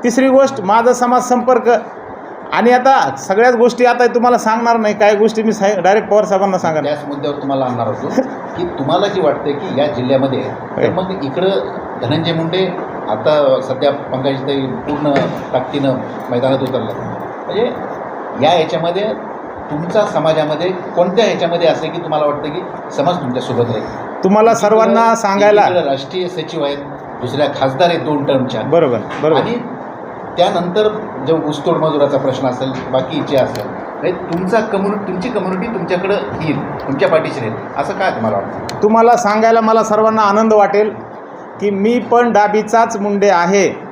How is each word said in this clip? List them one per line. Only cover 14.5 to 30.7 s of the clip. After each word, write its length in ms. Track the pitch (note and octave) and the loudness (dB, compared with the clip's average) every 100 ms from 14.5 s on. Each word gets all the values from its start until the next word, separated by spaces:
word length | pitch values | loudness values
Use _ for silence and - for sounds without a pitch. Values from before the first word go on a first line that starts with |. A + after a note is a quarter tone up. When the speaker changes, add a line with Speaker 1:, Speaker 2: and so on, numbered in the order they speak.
| C#3 C3 | -2 -4
Speaker 2:
पूर्ण 460 | A2+ - C#3+ D3 C#3 - - - | -6 -6 -2 -2 -2 -4 -6 -4
ताकदीनं 420 | B2+ B2+ C#3+ C#3 A#2 - - - | -4 -4 -2 -2 -2 -6 -10 -6
मैदानात 280 | B2 C3 C3+ | -2 0 0
उतरले, 340 | C3 B2 A2 - - - - - - | -2 -4 -4 -8 -8 -10 -10 -12 -6
म्हणजे 260 | - A#3+ - - - - - - - C#3+ | -2 -2 -4 -10 -10 -12 -12 -12 0 2
या 140 | F3 | 2
याच्यामध्ये 440 | D#3 E3 E3 F3+ G#3+ G#3 - - - - - | 2 -2 -2 -2 -4 -6 -10 -12 -12 -12 -8
तुमचा 360 | D3 E3+ A3 G#3 | -6 -2 0 0
समाजामध्ये 640 | D#3 D#3 D#3 D3+ D3+ F3 | 0 0 0 0 -2 -2
कोणत्या 540 | F#3 - - F3 F3+ | -4 -4 0 2 2
ह्याच्यामध्ये 440 | G#3+ E3 E3+ E3+ E3 | 2 2 0 2 2
असं 180 | D3 D#3 | 0 -4
की 160 | E3 | -6
तुम्हाला 240 | D#3 D#3 D3 | -4 0 0
वाटतं 220 | C#3+ D3 | -2 -6
की 120 | E3+ - - - | -8 -8 -12 -10
समाज 260 | - E3+ F3 | -2 0 0
तुमच्यासोबत 440 | B2+ B2 A#2 A#2+ | -4 -4 -2 -2
राहील? 540 | A#2 A2 G2+ - - - | 0 -2 -6 -10 -10 -2
Speaker 1:
तुम्हाला 260 | F#3+ G#3 A3+ | 2 4 4
Speaker 2:
एकीकडं, 180 | A3+ G#3 | 4 4
Speaker 1:
सर्वांना 460 | A3 A3 A3+ A3+ | 4 4 4 4
सांगायला 480 | A3+ G3+ G3 G#3 G#3 | 2 0 4 6 6
Speaker 2:
एकीकडं 220 | F#3+ F3+ | 6 4
राष्ट्रीय 440 | D3 C3+ - F#3 F3+ | 0 -2 -4 -6 -4
सचिव 360 | D#3+ D#3 D#3+ | -6 -6 -4
आहेत, 120 | C#3+ C#3+ - - - - | -4 -4 -10 -14 -14 -8
दुसऱ्या 260 | B2 C#3 C#3+ | -6 0 0
खासदार 420 | - C3+ C3 F3 | 0 -2 2 2
आहेत 120 | D#3+ | 2
दोन 240 | D3+ D3 | -2 -2
टर्मच्या. 360 | C#3 C#3 A#2+ A2+ | 0 0 0 -4
Speaker 1:
बरोबर, 380 | C3 D#3+ D3+ A2+ - - | 0 2 4 0 -4 -2
बरोबर. 180 | D3+ D3 | 2 2
Speaker 2:
आणि 140 | E3+ A#3+ - - - - - - - - | 2 -4 -6 -10 -12 -14 -14 -14 -12 0
त्यानंतर 500 | F#3 F3 F3 | 0 0 -2